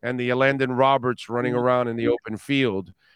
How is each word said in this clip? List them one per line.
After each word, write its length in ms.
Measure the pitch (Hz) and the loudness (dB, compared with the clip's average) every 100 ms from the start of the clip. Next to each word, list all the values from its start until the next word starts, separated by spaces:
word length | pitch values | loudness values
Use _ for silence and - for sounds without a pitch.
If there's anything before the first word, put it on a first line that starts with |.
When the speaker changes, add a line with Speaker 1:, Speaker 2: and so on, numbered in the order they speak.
Speaker 1:
and 160 | 120 127 | -6 -4
the 140 | 123 | -2
Landon 400 | 123 135 139 131 | 2 2 2 0
Roberts 560 | 123 135 139 123 117 - | 2 4 4 0 -4 -6
running 240 | 120 123 | -4 -2
Speaker 2:
Mm-hmm. 100 | 123 | 0
Speaker 1:
around 240 | 123 123 120 | 2 2 0
in 80 | 117 | -2
the 140 | 117 | 0
open 280 | 120 113 110 | -2 -4 -12
field. 560 | - 139 131 98 92 - _ | -2 0 0 -2 -8 -18 _